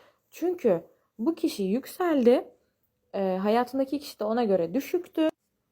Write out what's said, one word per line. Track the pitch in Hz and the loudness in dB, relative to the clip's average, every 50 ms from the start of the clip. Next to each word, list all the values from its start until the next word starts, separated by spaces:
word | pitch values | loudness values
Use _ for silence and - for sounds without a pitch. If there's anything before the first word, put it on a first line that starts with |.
| - _ _ _ _ _ | -20 _ _ _ _ _
Çünkü | - - 311 359 359 349 - 226 175 165 - - _ _ _ _ _ - | -8 -4 -2 -2 -2 2 2 2 2 2 0 -6 _ _ _ _ _ -4
bu | 226 320 330 | -2 -2 0
kişi | - - 311 - - | 0 -2 -4 -2 -2
yükseldi, | 196 185 202 262 - - - - 370 349 311 277 233 240 247 320 - - - _ _ _ _ _ _ _ _ _ _ _ - | -2 -2 -2 -2 -4 -6 -6 -2 0 0 2 4 6 6 4 4 2 -4 -14 _ _ _ _ _ _ _ _ _ _ _ -6
e, | 196 196 190 185 | -4 -2 -2 -2
hayatındaki | 185 196 208 220 240 247 240 - 269 269 269 294 285 | 0 0 2 2 2 0 0 -2 -2 -2 -2 -4 -6
kişi | - - - - | -8 -10 -8 -6
de | 214 | -4
ona | 214 226 240 240 | -2 0 0 2
göre | 202 190 180 165 165 180 | 2 2 2 0 0 -2
düşüktü | 277 269 - - 349 349 - - 320 311 311 - _ _ _ _ _ _ _ | -4 -2 -2 -4 -4 -4 -4 -2 0 0 0 -2 _ _ _ _ _ _ _